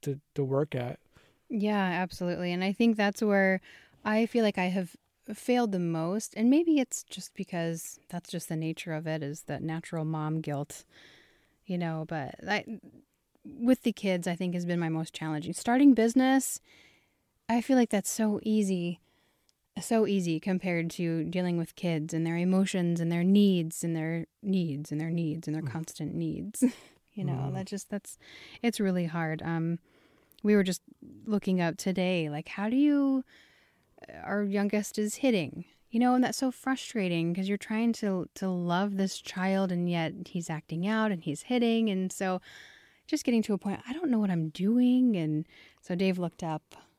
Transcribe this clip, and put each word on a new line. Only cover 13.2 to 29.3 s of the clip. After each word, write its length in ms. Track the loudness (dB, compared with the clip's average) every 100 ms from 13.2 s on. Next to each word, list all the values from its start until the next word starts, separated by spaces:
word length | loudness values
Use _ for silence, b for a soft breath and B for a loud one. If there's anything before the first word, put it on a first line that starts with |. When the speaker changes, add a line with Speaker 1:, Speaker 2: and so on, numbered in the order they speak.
| _ _
Speaker 2:
with 380 | -18 -4 2 2
the 80 | 2
kids, 340 | -2 0 0 0
I 80 | -2
think 160 | -2
has 120 | -2 -2
been 120 | 0
my 120 | 0
most 240 | -2 -4
challenging. 380 | -8 -6 -4 -6
Starting 400 | -6 2 8 8
business, 680 | 8 6 4 6 4 2 -8 b b b b b b b _ -2
I 120 | -2
feel 140 | 4 4
like 120 | 6
that's 200 | 2 -2
so 280 | 0 0 0
easy, 580 | 0 2 2 0 -2 -6 _ _ _ _ _ _ _ -12
so 260 | 0 2 4
easy 320 | 2 0 -2
compared 500 | 0 -2 0 -2 -2
to 340 | -2 -2 -2
dealing 320 | -2 -2 0 -2
with 180 | -4
kids 380 | -4 -2 -2 -2
and 140 | -2 -2
their 100 | 0
emotions 640 | 2 2 2 0 0 0
and 100 | 0
their 140 | 2
needs 580 | 4 6 6 4 0 -4
and 140 | -4 -4
their 300 | -2 -4 -6 _
needs 500 | -2 0 0 -4 -6
and 80 | -6
their 100 | -4
needs 380 | -2 -2 -4 -4
and 60 |
their 80 | -6
Speaker 1:
Mm. 80 | -6
Speaker 2:
constant 420 | -8 -10 -8 -6
needs. 480 | -4 -4 -6 -8 0 -2
<laughs> 60 | B B B _ -8
You 60 |
know, 80 | -4
Speaker 1:
Mm-hmm. 200 | -4 -4
Speaker 2:
that 120 | -6 -8
just, 240 | -10 -8
that's, 280 | -10 -10 -20 B B B B
it's 200 | -4 0
really 260 | 0 0 -2
hard. 340 | -2 -4